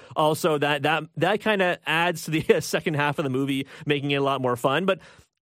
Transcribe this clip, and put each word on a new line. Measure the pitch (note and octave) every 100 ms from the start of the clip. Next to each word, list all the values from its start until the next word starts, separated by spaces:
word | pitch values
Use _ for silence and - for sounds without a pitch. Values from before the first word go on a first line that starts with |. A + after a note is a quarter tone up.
| - -
also | D#3 D#3 F3 D3+
that, | D3 D3
that, | D3 D#3+ D#3+ -
that | E3 A3
kinda | A3 G#3 F3+ - -
adds | D#3+ F3 E3 -
to |
the | D#3 - F#3
<laughs> |
second | - E3+ F3+ D3
half | D3 C#3
of |
the | C#3+
movie, | B2+ C#3 C3+ C3+ - D3
making | D3 C#3+
it | C#3
a |
lot | C#3 C3+
more | B2+ B2
fun. | C#3 C#3+ F#3+
But | F#3 - - _ _